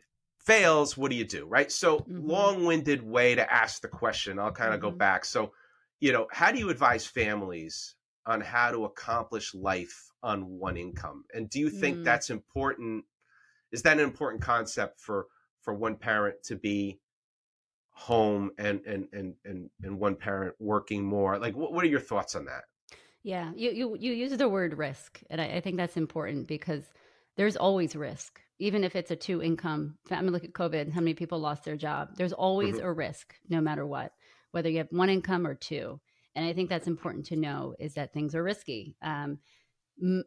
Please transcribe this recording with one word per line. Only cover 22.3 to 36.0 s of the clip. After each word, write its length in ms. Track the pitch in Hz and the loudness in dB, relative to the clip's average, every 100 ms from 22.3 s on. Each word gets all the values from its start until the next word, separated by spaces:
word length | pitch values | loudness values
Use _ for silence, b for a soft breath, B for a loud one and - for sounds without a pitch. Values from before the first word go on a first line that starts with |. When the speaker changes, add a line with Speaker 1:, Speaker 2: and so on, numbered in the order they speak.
| 82 | -6
Speaker 1:
on 100 | 67 | -8
that? 180 | 65 - _ _ b b b | -12 -14 _ _ b b b
Speaker 2:
Yeah, 280 | 202 185 160 190 | -6 -6 -6 -4
you, 160 | 233 | -2
you, 260 | 226 247 214 | -2 -4 -4
you 140 | 247 | -4
use 220 | 233 262 254 | -2 -2 2
the 100 | 254 | 2
word 300 | 196 175 151 | 2 0 -2
risk, 440 | 147 139 - - - | -6 -6 -16 -20 -10
and 120 | 151 | -4
I, 40 | 160 175 | -4 -4
I 60 | |
think 140 | 190 175 | -4 -2
that's 220 | 170 170 | -2 -2
important 500 | 156 165 104 143 - | -2 -2 -4 -6 -4
because 360 | 151 - 151 - b b b b - | -6 -4 -6 -8 b b b b 0
there's 220 | 208 180 | 0 4
always 380 | 190 196 165 151 | 4 4 0 -2
risk, 460 | 135 143 - _ _ - | -8 -10 -16 _ _ -4
even 240 | 202 202 185 | 0 2 0
if 100 | 180 | -2
it's 160 | 170 | -4
a 40 | 165 | -6
two-income 840 | - 175 165 165 170 151 147 - - | -2 -2 0 0 0 -2 -4 -8 -6
family. 240 | 165 185 | -2 0
Look 140 | 175 170 | -2 -4
at 80 | |
covid, 380 | - 170 160 147 | -4 -2 -2 -2
how 80 | 170 | 0
many 120 | 165 | 0
people 260 | 160 170 170 | 0 -4 -4
lost 260 | 151 147 - | -4 -4 -6
their 100 | 151 | -6
job? 360 | 151 143 147 - | -4 -4 -6 -4
There's 160 | 180 | -2
always 420 | - 190 190 202 220 | 2 2 2 0 0
Speaker 1:
Mm-hmm. 100 | 180 | -2
Speaker 2:
a 80 | |
risk, 420 | 160 139 - - - - | -2 -4 -6 -16 -20 -2
no 100 | 165 | 0
matter 260 | 156 151 143 | 2 0 -4
what, 280 | 139 - _ b b b | -4 -8 _ b b b
whether 180 | 170 165 | -2 0
you 80 | 160 | 0
have 100 | 156 | 0
one 180 | 170 190 | 2 4
income 360 | 190 180 180 170 | 4 2 0 0
or 80 | |
two. 460 | - - 147 - 143 | -4 -6 -6 -6 -10